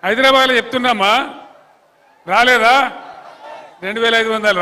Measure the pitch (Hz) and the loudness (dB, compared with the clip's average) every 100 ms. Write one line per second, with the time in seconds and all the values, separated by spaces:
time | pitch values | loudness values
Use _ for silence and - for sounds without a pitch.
0 | 185 226 269 262 262 247 226 254 247 220 | -2 2 4 4 2 0 -2 -4 -2 0
1 | 196 233 285 - - - _ _ _ _ | 2 0 -2 -14 -20 -20 _ _ _ _
2 | _ _ 165 202 247 247 226 262 247 - | _ _ -2 0 2 4 4 2 0 -8
3 | - - - - - - - _ 185 220 | -18 -20 -20 -20 -20 -20 -20 _ -10 -2
4 | 226 226 220 220 208 185 | 0 0 0 -2 -2 2